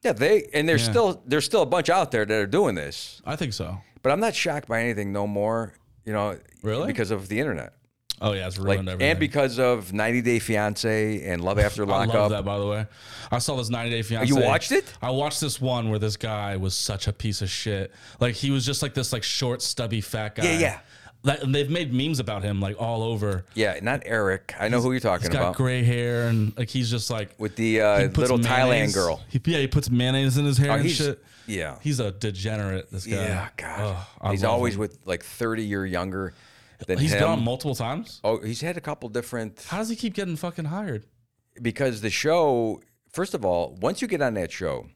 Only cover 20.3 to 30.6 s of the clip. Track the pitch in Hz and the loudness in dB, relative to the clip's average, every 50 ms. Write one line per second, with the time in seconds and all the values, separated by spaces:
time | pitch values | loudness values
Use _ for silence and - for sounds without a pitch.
20.3 | - - 113 170 165 165 165 147 - - - - - - - - - _ _ 139 | -4 0 0 2 2 2 2 0 0 -4 -12 -20 -20 -20 -20 -20 -20 _ _ 0
21.3 | 139 151 143 135 135 143 147 135 156 175 175 147 120 127 135 156 165 131 123 98 | 0 0 0 0 2 2 2 0 0 -2 -2 0 0 0 0 0 0 -2 -2 -4
22.3 | 107 101 95 104 101 98 98 95 104 - 113 113 117 113 113 113 117 107 104 104 | -4 -4 -2 -2 0 0 0 -2 -2 -4 -4 -4 -2 -2 -2 -2 -2 -2 0 0
23.3 | 98 90 90 _ - 107 110 101 87 71 95 113 135 - - 87 113 113 104 98 | -2 -2 -4 _ -2 0 2 2 2 0 -2 -2 -2 -2 -2 -2 0 2 2 2
24.3 | 92 95 - - - - 98 110 120 123 120 127 127 127 - 110 92 87 - 90 | 0 0 -4 -10 -8 -4 -2 0 2 2 2 2 0 0 2 2 0 2 0 0
25.3 | 87 139 - 90 90 - 135 127 127 127 123 120 120 120 120 120 120 117 120 117 | 0 2 0 0 0 0 0 0 2 2 2 2 2 2 0 -2 0 0 0 2
26.3 | 113 113 107 101 - - 120 107 - 131 123 113 120 120 107 - 120 110 104 98 | 2 2 2 0 0 -2 -6 -2 -2 -2 0 0 -2 -2 -2 -4 -4 -4 -6 -8
27.3 | - _ 110 107 98 - 113 113 110 107 107 104 104 101 98 98 92 - 123 127 | -8 _ -6 -6 -2 0 2 2 4 4 6 6 6 6 4 2 2 2 4 4
28.3 | 127 120 117 120 127 127 131 127 123 117 107 107 98 95 92 85 80 - - - | 4 4 4 4 4 4 4 4 4 4 2 2 2 2 2 2 0 -2 -6 -4
29.3 | - 131 - 160 170 151 139 131 - 151 139 - 120 120 123 127 131 135 135 135 | -4 -2 0 2 2 2 2 2 2 0 2 4 2 2 4 4 2 2 2 4
30.3 | 123 139 147 143 135 123 | 4 4 2 4 4 4